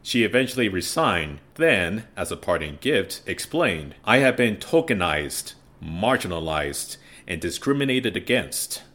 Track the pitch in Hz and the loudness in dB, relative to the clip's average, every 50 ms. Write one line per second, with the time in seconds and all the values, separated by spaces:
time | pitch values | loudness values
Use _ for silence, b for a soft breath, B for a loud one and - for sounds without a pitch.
0 | - - - 120 113 101 101 127 131 123 - 127 120 104 92 90 82 - - 165 | -8 -2 2 2 2 4 4 2 2 2 0 0 0 0 0 -2 -4 -2 0 2
1 | 160 127 95 85 78 76 73 71 - - - - 160 165 127 95 87 85 98 110 | 2 2 2 2 0 -4 -8 -12 -16 -18 -4 2 4 4 4 4 2 0 -2 -4
2 | - - - 101 - - 90 - - - 87 82 78 76 73 73 - 131 - 98 | -8 -10 -8 -8 -6 -6 -6 -8 0 0 0 0 0 -4 -8 -4 -2 0 2 2
3 | - - - - - - 92 - - - - 160 170 120 90 78 73 71 - - | 0 -2 -6 -12 -8 -8 -8 -8 -8 -4 -2 0 0 2 0 -2 -6 -10 -14 -10
4 | - 104 113 135 139 131 127 127 123 113 104 - - - - - - - 120 98 | 2 4 4 6 6 6 4 4 2 0 0 -2 -6 2 2 2 4 4 0 0
5 | 87 85 76 76 73 71 - - - - - - - - - - - 80 80 87 | 2 0 0 0 -2 -4 -6 -8 -10 -10 -14 -18 -20 -20 -20 -14 -10 -8 -4 0
6 | 104 120 131 120 - 98 87 82 80 80 78 76 73 71 71 - - - - B | 2 2 2 2 0 -2 -4 -4 -2 -2 -2 -2 -2 -2 -4 -6 -8 -10 -12 B
7 | B B B B B - 90 80 - 87 - - - 135 139 143 139 135 127 131 | B B B B B -8 -8 -4 -4 -4 -6 -4 -2 0 0 0 2 2 0 2
8 | 120 113 92 92 85 - 120 123 85 - - - - - - - - - - | 0 0 -2 -2 0 0 0 0 0 -2 -6 -6 -6 -6 -8 -10 -12 -16 -20